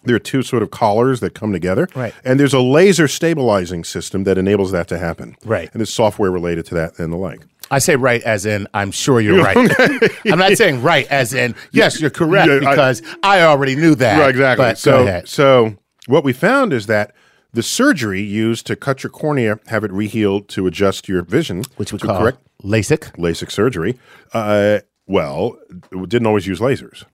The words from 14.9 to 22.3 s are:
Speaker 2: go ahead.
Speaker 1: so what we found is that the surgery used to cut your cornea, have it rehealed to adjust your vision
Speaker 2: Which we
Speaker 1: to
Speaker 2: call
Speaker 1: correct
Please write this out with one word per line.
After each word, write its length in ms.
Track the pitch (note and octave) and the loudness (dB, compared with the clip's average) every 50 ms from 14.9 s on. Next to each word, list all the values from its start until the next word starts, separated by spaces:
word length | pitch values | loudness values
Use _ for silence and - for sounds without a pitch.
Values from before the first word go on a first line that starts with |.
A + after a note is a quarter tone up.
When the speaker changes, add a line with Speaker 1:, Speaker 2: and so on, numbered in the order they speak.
| C3+ C3 | 4 6
Speaker 2:
go 40 | B2 | 4
ahead. 240 | G#2+ F#2 F2 - | 2 0 -4 -8
Speaker 1:
so 480 | - - - C#3+ C#3 C3+ B2 A2+ A2 G#2 _ _ _ _ _ - | -8 -2 2 4 6 6 6 4 2 -2 _ _ _ _ _ -4
what 180 | - B2+ E3+ C#3 | 0 0 2 2
we 80 | C#3 | 0
found 400 | B2 - - G3 C4 C#4+ C4+ G#3+ | -4 0 0 0 2 2 0 0
is 140 | D3 A#2 G2+ | -2 -4 -2
that 240 | A2 A2 G#2 G#2 - _ _ _ _ _ _ _ _ | -2 -2 -2 -2 -4 _ _ _ _ _ _ _ _
the 120 | - A#2 A2 | -6 -6 -6
surgery 580 | - - - B3 D4 C4 D#3 A#2+ G#2 F#2+ F#2+ | -4 -2 0 2 2 2 0 -2 -6 -4 -6
used 440 | G#2 G2+ G2+ G#2+ A2 A2+ A#2 - - | -6 -6 -4 -2 0 -2 -2 -4 -6
to 100 | - - | -8 -8
cut 260 | - - C#3 C3+ - - | -6 -4 -6 -6 -6 -6
your 60 | A2+ | -14
cornea, 500 | - - - D3+ D3 C#3 A#2 G#2+ G#2 A2 _ | -12 -8 -6 -4 -2 -2 -2 -2 -2 -4 _
have 160 | - A2+ G#2+ G#2 | -6 -6 -4 -4
it 80 | G2+ | -4
rehealed 560 | F#2 G2 G#2+ G#2 - A2+ G#2+ G2 G2 G2+ G2+ _ | -6 -6 -6 -4 -2 -2 0 0 0 -2 -6 _
to 180 | - - F#2+ | -8 -4 -4
adjust 420 | F#2 E2+ - G2+ G2 F#2 - - - | -4 -2 0 -2 0 -2 -4 -8 -4
your 140 | F#2+ F2+ F2 | -4 -4 -4
vision 400 | - F#2 D3 E3+ - G2 F2 G#2+ - _ | -2 -2 -2 -2 -2 -8 -10 -10 -12 _
Speaker 2:
Which 160 | - G#2+ - | -12 -10 -10
we 80 | - G2 | -8 -8
Speaker 1:
to 60 | - | -6
Speaker 2:
call 140 | - G2+ F#2 | -4 -2 0
Speaker 1:
correct 160 | G#2 A#2+ | 0 -2